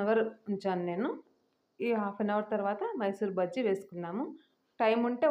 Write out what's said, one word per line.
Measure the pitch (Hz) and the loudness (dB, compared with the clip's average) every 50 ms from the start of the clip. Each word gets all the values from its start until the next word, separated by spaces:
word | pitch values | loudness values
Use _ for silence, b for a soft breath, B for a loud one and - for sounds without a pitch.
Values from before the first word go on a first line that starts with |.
hour | 202 208 226 226 220 220 - - _ - | 2 4 4 4 2 0 -4 -10 _ -6
ఉంచాను | 202 196 - 196 185 180 175 175 | -6 -2 0 -2 0 0 0 -2
నేను. | 175 180 233 320 - - - _ _ _ _ _ _ _ _ _ _ - | -2 -2 -2 -2 -4 -6 -12 _ _ _ _ _ _ _ _ _ _ -4
ఈ | 214 240 233 214 | -2 0 0 0
half | 208 202 202 - | 0 -2 -2 -2
an | 214 208 | 0 2
hour | 208 214 214 214 220 | 2 0 0 0 -2
తర్వాత | 202 196 196 208 208 370 466 440 277 | 0 0 0 -2 -2 -4 -4 -2 0
మైసూర్ | 214 196 196 - 214 202 190 185 | -2 -2 0 -2 -4 -2 0 0
బజ్జీ | 180 180 180 262 247 208 | 0 0 0 0 0 0
వేసుకుందాము. | 190 190 - - 175 175 175 170 175 226 294 - B B B B B B _ _ _ - | 0 0 -4 -10 -10 -8 -8 -6 -4 -4 -6 -6 B B B B B B _ _ _ 0
టైమ్ | 240 220 220 233 233 240 | 2 4 4 4 2 0
ఉంటే | 247 240 320 302 | 2 2 4 4